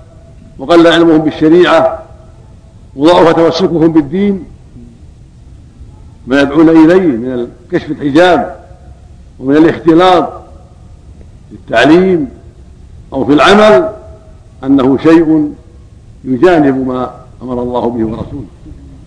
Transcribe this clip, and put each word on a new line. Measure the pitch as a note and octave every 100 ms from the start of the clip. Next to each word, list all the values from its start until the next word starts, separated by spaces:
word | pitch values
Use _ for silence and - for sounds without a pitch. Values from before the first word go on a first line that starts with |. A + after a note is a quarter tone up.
| - - - - - -
وقل | C3+ E3+ E3
علمهم | D#3+ E3+ D#3
بالشريعة | D#3 - D#3 F3 D#3 D#3+ E3 - - - - - - - - - - C3+
وضعف | D#3 F3+ E3 E3
تمسكهم | E3 - F3+ D#3+ E3
بالدين، | D#3+ C#3 F3+ G3+ F#3+ C#3+ - - B2 A#2+ A#2 - - - - - - - - - - - - -
ما | C#3
يدعون | C#3 D3+ D#3+
إليه | E3 D#3 F#3+ F3
من | A2+ B2+ B2 A#2+ - -
كشف | E3+ D3
الحجاب | C#3 D3 D3 F3+ D#3 - - - - - - - - - -
ومن | C3 D3
الاختلاط | D#3+ - E3 E3 F#3 F3 C#3+ - - - - - - - - - - - -
في |
التعليم | G#2 - A#2 C3+ F3 F#3 F3 B2+ - - - - - - - -
أو | C3+
في | A2+
العمل | D#3 E3 G3+ G#3+ G3 E3 - - - - - - -
أنه | C3+ C#3 B2+ C3
شيء | D#3 E3 D#3 D#3 D3 - - - - - - -
يجانب | C3 B2 F3+ E3 C#3 C3 B2+
ما | B2+ A#2+ - - -
أمر | B2 B2
الله | B2 B2 A2+
به | A#2+
ورسوله | A2 A2+ - C#3+ F#2+ - - - - -